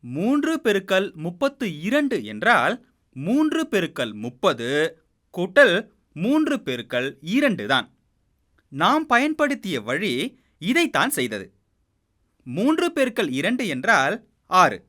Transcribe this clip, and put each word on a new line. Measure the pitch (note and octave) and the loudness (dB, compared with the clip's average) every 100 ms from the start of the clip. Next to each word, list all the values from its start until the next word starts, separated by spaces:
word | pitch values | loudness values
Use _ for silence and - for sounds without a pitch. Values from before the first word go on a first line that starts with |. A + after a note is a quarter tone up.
மூன்று | A#2+ C3 G3+ D4 D#4+ D#4+ | -8 -4 0 0 0 -2
பெருக்கல் | B3 G3 F#3+ F#3+ G3 D#3 | 0 -2 0 -2 -2 -6
முப்பத்து | E3 F3 C#4 C#4 A3+ D3 | -10 -2 -4 -2 -6 -6
இரண்டு | F3 C#4 C#4+ A3 | -2 0 0 -2
என்றால் | G#3 G#3 A3+ A3+ C3 A#3+ _ _ _ C3 | -6 -2 2 4 2 -2 _ _ _ -10
மூன்று | D3 C4 D#4 D#4+ D#4+ | -2 0 2 0 -2
பெருக்கல் | G3+ E3+ - A#2+ | -2 -2 -4 -6
முப்பது | G#2 A#2 A#2 F#3+ C3 A#2+ C#3+ D#3+ E3 _ _ _ | -6 -10 -2 0 0 -2 -2 -2 -4 _ _ _
கூட்டல் | - F#3 F#3+ C4 F3+ A3+ _ _ - | -8 0 6 6 6 -2 _ _ -6
மூன்று | F#3+ D4+ D#4 C#4+ | 0 2 2 -2
பெருக்கல் | - B2 A2+ B2 C3 - D#3+ | -4 -6 -4 -4 -4 -6 -2
இரண்டு | A#3 D4 F#3+ G#2 | 0 0 -2 0
தான். | C3 A2 _ _ _ _ _ _ _ _ | 0 -2 _ _ _ _ _ _ _ _
நாம் | C3+ E3+ D4 D#4 | -2 2 2 2
பயன்படுத்திய | A#3+ C#4+ D#4 D4 C4+ G3+ C#3 | 2 2 0 0 -2 -4 -6
வழி | G#2+ C#3 G3+ B2 A3 - _ _ | -2 -4 -2 -2 -4 -8 _ _
இதைத்தான் | E3 D4+ E4+ C#3+ G3 | -2 0 2 0 0
செய்தது. | - B2 G#2 F#2+ _ _ _ _ _ _ _ _ _ - | -2 -4 -6 -12 _ _ _ _ _ _ _ _ _ -10
மூன்று | C3 A#3+ D#4+ F4 | -2 2 2 0
பெருக்கல் | E4+ C4 A#3 F3+ | 0 -2 0 -4
இரண்டு | C3 E3 B3 A3+ | -2 -2 -2 -4
என்றால் | C3 D#3+ G3+ C3+ G#3 _ _ _ | -4 2 2 2 -2 _ _ _
ஆறு. | F#3 E3 G2 | 4 4 2